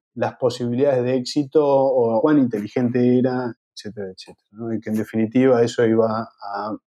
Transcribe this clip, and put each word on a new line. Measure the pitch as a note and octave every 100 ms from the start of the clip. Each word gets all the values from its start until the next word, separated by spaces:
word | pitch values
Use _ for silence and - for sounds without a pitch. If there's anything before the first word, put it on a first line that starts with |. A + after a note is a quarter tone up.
| _
las | A#2 A#2 -
posibilidades | B2+ - A#2+ A#2+ C#3+ C3
de | B2 C3
éxito | B2 D3 C#3 D#3 C#3+
o | C3+ C3+ B2+ A#2 A2+
cuán | D#3 D3
inteligente | B2 G#2+ A2 C3 A#2+ B2 B2 B2
era, | B2+ B2+ B2 - _ -
etcétera, | G#2+ G#2+ F#2+
etcétera, | F#2 - - _
¿no? | G#2 A#2
Y | A2
que | A2
en | G#2+
definitiva | G#2 A2 A2+ B2+ C3 A#2+
eso | A#2+ B2
iba | A2+ A2+ A2 A2
a | A2+ _ G#2 G2+ G#2 G2+